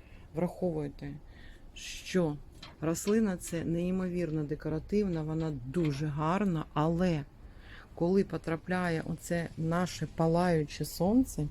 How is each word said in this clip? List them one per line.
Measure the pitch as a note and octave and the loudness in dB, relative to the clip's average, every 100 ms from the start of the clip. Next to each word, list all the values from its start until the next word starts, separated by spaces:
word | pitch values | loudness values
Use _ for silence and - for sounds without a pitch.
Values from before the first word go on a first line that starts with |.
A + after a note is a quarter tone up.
| - - - | -20 -20 -10
враховуйте, | D3+ F3 - F3+ D#3 C#3+ - C#3+ D3 - - - - - | -2 -2 0 -2 0 -4 -6 -10 -10 -14 -18 -18 -16 -16
що | - - - - F#3 D#3+ C#3+ - - - - | -14 -12 -10 -2 2 2 0 -10 -18 -18 -4
рослина | D3+ E3 G3+ A3 G#3+ F3+ | -2 0 4 4 4 0
це | - E3+ | -4 -2
неймовірно | - E3+ F3+ F#3+ F#3 F3 E3 D#3 | 0 0 0 0 0 -2 0 0
декоративна, | D3 D3+ D#3 D#3 - G#3 G3+ D#3+ | -2 -4 -2 -4 0 0 2 0
вона | D#3 D#3+ D#3+ C#3 B2 | 0 0 -2 -4 -2
дуже | F3 D#3 C#3 D#3 | 0 2 0 -2
гарна, | C#3+ D#3 F#3+ G3+ D#3+ - | 0 2 2 2 0 -2
але | D#3 D#3 E3+ F#3 D#3 - - - - - - - | 0 2 4 2 2 -2 -12 -18 -16 -16 -18 -14
коли | - E3+ G3 | -2 2 4
потрапляє | F#3+ D#3+ - D#3+ - F3+ F3 D#3+ - | 2 -2 -4 -4 -2 0 2 0 -2
оце | D#3+ - E3+ D#3+ - | -6 -2 -2 -2 -2
наше | D#3+ E3+ F3+ - D3+ - | 0 2 0 -2 -4 2
палаюче | E3 E3+ F3+ D#3+ D3 - | 4 6 6 4 2 -4
сонце, | D3+ - F3 B3 C4 - D3 | -6 0 4 6 4 0 0